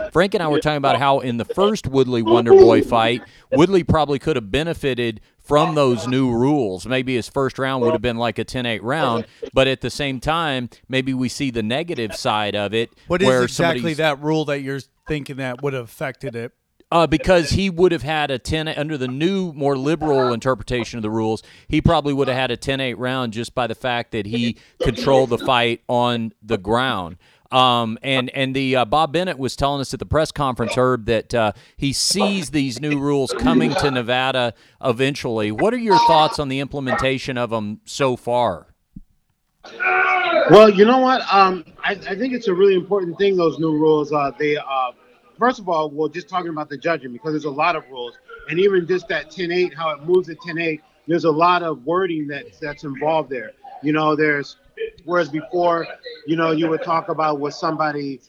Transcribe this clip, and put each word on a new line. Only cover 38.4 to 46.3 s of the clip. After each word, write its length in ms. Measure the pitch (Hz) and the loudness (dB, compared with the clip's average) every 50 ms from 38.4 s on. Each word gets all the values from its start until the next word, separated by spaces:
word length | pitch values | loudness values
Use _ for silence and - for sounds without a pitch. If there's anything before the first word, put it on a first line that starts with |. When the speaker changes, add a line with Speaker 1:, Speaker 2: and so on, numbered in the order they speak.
| 120 107 90 73 - - _ _ _ _ _ - - _ _ _ _ _ _ _ _ _ _ _ - - - 466 - 370 370 370 370 370 370 370 359 349 330 311 - - | 2 0 -2 -4 -8 -18 _ _ _ _ _ -20 -20 _ _ _ _ _ _ _ _ _ _ _ -20 -20 -10 -6 -2 -2 0 0 0 0 0 0 0 0 0 0 6 8
Speaker 3:
Well, 200 | 156 208 220 214 | 10 12 12 10
you 160 | 196 185 208 | 10 8 6
know 140 | 226 254 262 | 6 6 4
what? 220 | 262 254 262 233 185 160 | 4 2 2 0 0 2
Um, 320 | 185 196 196 185 185 180 156 - - - - | 4 4 4 4 2 -2 -8 -14 -14 -8 -6
I, 80 | 170 | -6
I 240 | 202 180 156 170 196 | -6 -6 -6 -8 -6
think 180 | 190 240 269 254 | -4 -4 -4 -4
it's 140 | 240 - 208 | -4 -4 -2
a 60 | 180 | 2
really 220 | 175 196 202 190 | 4 4 4 4
important 420 | 180 156 135 202 202 185 170 160 - | 2 0 -2 -2 -2 -2 -4 -4 0
thing, 180 | 196 202 196 180 | 0 2 2 2
those 200 | 170 160 135 139 | 2 0 0 0
new 180 | 151 160 156 151 | -2 -2 0 2
rules. 340 | 156 156 156 151 147 135 | 4 4 4 2 0 0
Uh, 200 | 151 147 143 139 135 - | -2 -2 -2 -2 -2 -2
they, 200 | 151 147 147 147 | -2 -2 -2 -2
uh, 340 | 131 135 135 131 131 123 - _ _ _ _ _ _ _ _ - | -4 -4 -4 -4 -4 -4 -8 _ _ _ _ _ _ _ _ -2
first 220 | 214 247 247 240 | 0 0 0 -2
of 100 | 196 185 | -4 -4
all, 220 | 170 156 156 151 | -2 -2 -2 -4
well, 180 | 143 147 156 151 | -4 -4 -4 -4
just 180 | 151 175 175 | -6 -8 -12
talking 220 | - | -6